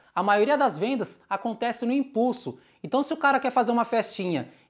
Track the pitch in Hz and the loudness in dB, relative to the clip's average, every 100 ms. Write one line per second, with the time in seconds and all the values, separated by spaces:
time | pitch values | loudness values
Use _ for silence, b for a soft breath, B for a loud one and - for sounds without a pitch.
0 | b - 196 208 233 294 269 151 220 262 | b -2 2 4 4 4 2 0 -2 -2
1 | 190 - _ 196 233 226 240 233 233 277 | -6 -10 _ -6 -4 -4 -4 -2 -2 -2
2 | 269 220 247 - 135 110 b b 147 269 | -2 0 0 -2 -8 -12 b b -2 -2
3 | 277 320 277 269 269 254 226 233 220 233 | -2 0 2 2 2 2 2 0 2 0
4 | 220 - 180 147 123 b | -2 -6 -2 -2 -4 b